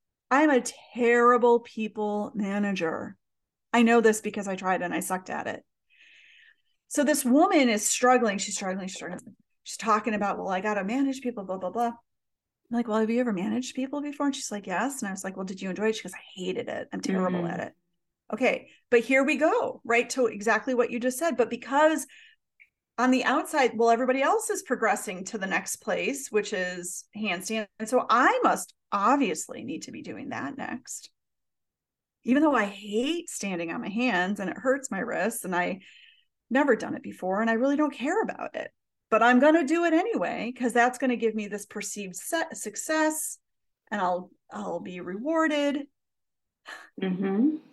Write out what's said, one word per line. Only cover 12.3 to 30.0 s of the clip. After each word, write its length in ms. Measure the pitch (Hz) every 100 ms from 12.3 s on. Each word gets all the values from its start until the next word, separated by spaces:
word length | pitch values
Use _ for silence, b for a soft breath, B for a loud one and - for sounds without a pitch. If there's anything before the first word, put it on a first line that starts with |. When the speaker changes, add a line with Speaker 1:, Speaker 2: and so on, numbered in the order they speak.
| _ _ _ - 233
Speaker 1:
like, 100 | 233
"Well, 120 | 220
have 80 | 220
you 100 | 233
ever 120 | 247
managed 420 | 190 214 226 254
people 280 | - 262 294
before?" 240 | 294 285 285
And 100 | 277
she's 160 | -
like, 140 | 208 208
"Yes." 340 | 185 254 277
And 80 | 202
I 20 |
was 140 | 190
like, 120 | 190 190
"Well, 80 | 190
did 160 | 190
you 80 | 190
enjoy 180 | 185 220
it?" 80 | 220
She 60 |
goes, 100 | -
"I 80 | - -
hated 340 | 190 185 185 -
it. 200 | - -
I'm 80 | 190
terrible 380 | 185 185 185 180
Speaker 2:
Mm-hmm. 80 | 170
Speaker 1:
at 140 | 175
it." 120 | - _ _ _ _ _ -
Okay, 380 | 214 247 - - b -
but 100 | 240
here 240 | 233 269
we 120 | 277 285
go, 440 | 311 453 - -
right, 260 | - 233 254
to 160 | 269 240
exactly 480 | 202 208 214 262
what 160 | 247 233
you 100 | 240
just 180 | 247 254
said. 200 | 330 240
But 100 | 226
because 580 | 233 - 277 311 320 - B B B _ _ b _ _ -
on 120 | 254
the 140 | 254
outside, 480 | - 277 381 302 247
well, 140 | 226 233
everybody 320 | 233 254 269
else 300 | 285 427 427
is 120 | 381
progressing 600 | - 247 220 202 - 185 185
to 120 | 220
the 80 | 190
next 300 | 156 - -
place, 540 | - 175 180 277 -
which 220 | 214 202
is 520 | 196 180 180 175 - - 208
handstand. 500 | 214 175 185 220 208 -
And 100 | 220
so 160 | 254 -
I 280 | 233 311 494
must 320 | 262 - - _ -
obviously 720 | 202 208 285 220 - - -
need 200 | - 330
to 80 | -
be 100 | -